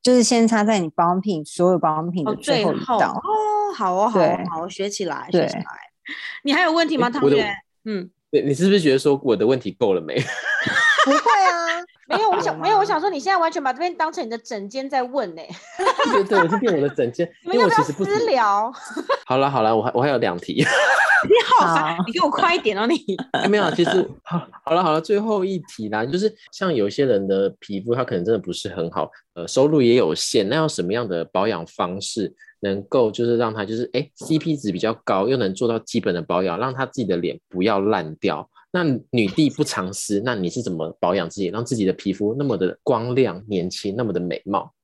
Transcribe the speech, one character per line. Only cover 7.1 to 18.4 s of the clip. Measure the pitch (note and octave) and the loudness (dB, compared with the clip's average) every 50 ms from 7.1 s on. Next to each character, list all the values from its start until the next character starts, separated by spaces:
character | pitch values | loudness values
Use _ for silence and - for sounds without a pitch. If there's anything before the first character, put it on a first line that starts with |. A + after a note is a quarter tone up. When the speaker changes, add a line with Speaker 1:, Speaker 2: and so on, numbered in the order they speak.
| A#3 - - | 0 2 4
Speaker 3:
我 | C#3+ | 4
的 | C#3+ | 4
Speaker 2:
汤 | |
圆？ | C#3+ - G#3 G3+ - _ _ _ _ _ | 4 2 0 -6 -10 _ _ _ _ _
嗯。 | A3 G#3 F#3 F3 - _ _ _ _ | -6 -6 -6 -6 -10 _ _ _ _
Speaker 3:
对， | - C#3 | 0 0
你 | - C#3+ C#3 | 2 2 0
是 | C#3+ F3 | 2 4
不 | G3 G3+ | 4 4
是 | G3+ | 4
觉 | D#3+ D3 | 4 4
得 | C3 C3+ | 2 4
说 | - D3+ C#3 C3+ - | 4 2 2 2 2
我 | C3 A2 | 0 2
的 | F#2 G#2+ | 2 4
问 | A#2 C3+ | 2 2
题 | B2+ - G2+ | 0 -2 -8
够 | F#2 _ B2 G#2 F#2+ | -4 _ 0 2 2
了 | F2 | 0
没？ | D#2+ D2+ - - | -2 -2 -4 -4
<laughs> | C3 - - - - - - - - - - - - - - - D#5 | -4 -4 -6 -6 -4 -4 -2 -2 -2 0 0 2 2 2 2 4 4
Speaker 1:
不 | C#4 | 4
会 | D4 D#4 - A#4 A#4+ G4+ F#4+ F#4 | 4 2 4 4 4 4 4 2
啊。 | F4 E4+ E4+ E4 E4 E4+ F4 _ _ _ _ | 2 0 -2 -4 -4 -6 -8 _ _ _ _
Speaker 2:
没 | - - G4+ | -4 -2 0
有， | A4 G#4 | 2 2
我 | F4 E4 | 2 0
想， | F4 F4+ C#4+ | -2 -4 -4
Speaker 1:
好 | - | -2
吗？ | D4+ | 0
Speaker 2:
没 | F#4 | 2
有， | A4 | 2
我 | G4 G4+ | 2 2
想 | G4 F#4+ D#4 | 2 0 0
说 | E4 G#4 | 0 -2
你 | F4 | -4
现 | C#4 A#3+ F4+ | -2 -2 0
在 | G4 | 0
完 | F4+ E4 E4 | 2 0 0
全 | D#4 F4 C#4 | -2 -2 -4
把 | C4 | -4
这 | B3 C4 | -4 -2
边 | E4+ F4+ F4 | -4 -6 -2
当 | F4 D#4+ D#4+ | -2 -4 -4
成 | D#4 F4 C4+ | -4 -8 -8
你 | A3 | -8
的 | A3+ | -8
诊 | A3+ _ - A#3+ G#3 G3 | -10 _ -10 -10 -10 -10
间 | G3+ A#3 C4 C4+ C4+ | -10 -10 -10 -8 -4
在 | C#4 C4 | -2 -2
问 | B3 B3 B3+ C#4+ A3+ F3+ D#3+ | -2 -2 -4 -4 -4 -4 -8
欸。 | D#3+ D#3 - E3+ - - - - | -14 -16 -16 -18 -20 -20 -18 -6
Speaker 3:
对， | F4+ F#4+ A4+ - - C#5 - - G#4 - | -2 0 0 2 2 0 2 2 2 2
对， | |
对， | - A3 F#3+ | 4 4 4
我 | E3+ D#3+ | 4 4
是 | F#3 | 2
变 | G3+ B3+ A3 F3 | 2 2 2 2
我 | D3 | 2
的 | C#3 C#3+ - | 0 0 0
诊 | - B2+ A#2+ A#2+ | 0 -2 -2 0
间， | - E3+ E3+ - | -4 -4 -4 -6
Speaker 2:
<laughs> | _ _ | _ _
你 | E4+ | 0
们 | F#4 A#4+ | 2 4
要 | - | 4
不 | - | 4
要 | A#4 | 4
Speaker 3:
因 | |
为 | |
我 | A4 A4+ | 2 2
其 | - | 0
实 | - | -2
不 | - G4 | -4 -2
Speaker 2:
私 | G4 G4+ G#4+ A#4 | 0 0 0 2
聊？ | A4+ C#4 B3 | 2 2 2